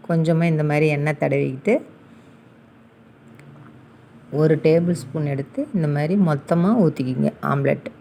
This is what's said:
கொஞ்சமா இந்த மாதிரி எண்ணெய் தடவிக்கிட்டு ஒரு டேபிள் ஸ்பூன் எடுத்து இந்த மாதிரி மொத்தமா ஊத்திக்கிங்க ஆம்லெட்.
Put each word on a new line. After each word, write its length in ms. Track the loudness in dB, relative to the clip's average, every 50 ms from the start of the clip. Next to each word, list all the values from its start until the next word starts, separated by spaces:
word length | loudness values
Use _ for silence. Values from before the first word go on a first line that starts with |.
| -4 -2
கொஞ்சமா 360 | 0 0 2 2 2 2 2 0
இந்த 120 | 0 0 0 0
மாதிரி 160 | 2 2 2 2 0
எண்ணெய் 240 | 0 -2 -4 -2 -2
தடவிக்கிட்டு 520 | -2 -2 0 -2 -2 -4 -6 -4 -2 -2 -2 -2 -2 -10 -20 -20 -20 -20 -20 -20 -20 -20 -20 -20 -20 -20 -20 -20 -20 _ _ -20 -20 -20 _ _ -20 -20 -20 _ -20 -20 -20 -20 -20 -20 -20 -20 -20 -20 -20 -20 -20 -20 -20 -20 -20 -20 -20 -20 -16 -6 -2 0
ஒரு 140 | 2 2 2 2 4
டேபிள் 320 | 4 4 4 2 0 -2 -4
ஸ்பூன் 260 | -6 -10 -6 -6 -4 -4 -4
எடுத்து 260 | -6 -8 -8 -6 -8 -8 -4 -2
இந்த 120 | -2 -2 0 -2
மாதிரி 180 | -2 -2 0 2 2 2 2
மொத்தமா 420 | 0 -2 0 0 0 2 2 2 4 4 2
ஊத்திக்கிங்க 460 | 2 2 -2 -4 -4 -2 -2 -2 -2 -4 -4 -4 -2
ஆம்லெட். 380 | -2 0 0 0 -2 -2 -6 -16 -16 -16